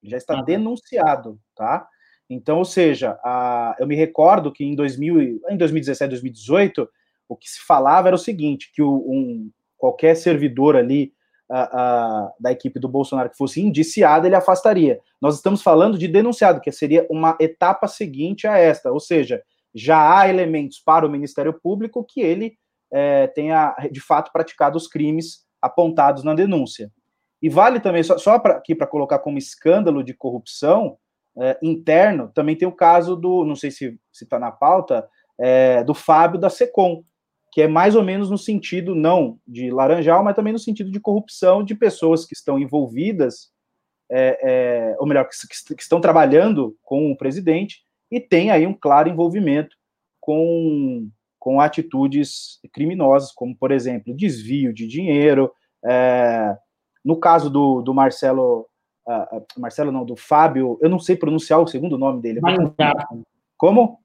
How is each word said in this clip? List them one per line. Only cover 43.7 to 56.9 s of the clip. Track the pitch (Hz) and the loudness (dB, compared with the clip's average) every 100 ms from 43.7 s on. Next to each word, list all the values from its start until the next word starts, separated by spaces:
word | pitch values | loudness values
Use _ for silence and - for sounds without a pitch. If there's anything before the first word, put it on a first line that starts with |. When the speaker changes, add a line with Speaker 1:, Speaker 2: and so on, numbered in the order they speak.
| _ _ _ _ | _ _ _ _
Speaker 1:
é, | 127 131 123 | 0 0 0
é, | 131 127 123 120 113 - | 0 0 0 -2 -4 -4
ou | 143 | 0
melhor, | 143 127 | 0 -2
que, | - - | -8 -18
que, | - - | -20 -16
que | 151 | -16
estão | - 165 | -2 0
trabalhando | 170 160 143 147 208 196 120 - | 4 4 6 6 4 0 -4 -8
com | _ 139 151 | _ -2 -2
o | 139 | -2
presidente | 135 151 175 160 202 - _ _ _ | -6 -4 -2 -2 -4 -12 _ _ _
e | 240 | -10
tem | 247 170 202 | 0 0 2
aí | 180 170 | 2 0
um | |
claro | 196 151 143 156 | -2 2 2 2
envolvimento | 165 170 190 175 143 156 _ _ _ _ _ | 0 -2 -2 -2 -2 -4 _ _ _ _ _
com, | - 151 165 170 165 147 139 123 110 _ _ _ | -4 -2 0 0 -2 -2 -4 -6 -12 _ _ _
com | - 135 | -2 2
atitudes | 151 151 160 135 139 139 139 - - - - | 2 0 -6 -2 0 0 -4 -8 -18 -20 -20
criminosas, | - 151 175 139 139 135 | -6 -6 0 2 2 0
como, | - 123 117 | -12 -12 -6
por | 131 | -2
exemplo, | 139 123 120 104 | -2 -2 -8 -10
desvio | 131 202 123 107 143 131 | -6 -4 -4 -6 -4 -4
de | 110 113 | -4 -8
dinheiro. | 139 185 143 147 135 131 _ _ _ | -6 -2 2 4 4 0 _ _ _
É, | 120 127 127 123 120 117 107 101 _ _ _ | -2 2 2 2 2 0 -2 -4 _ _ _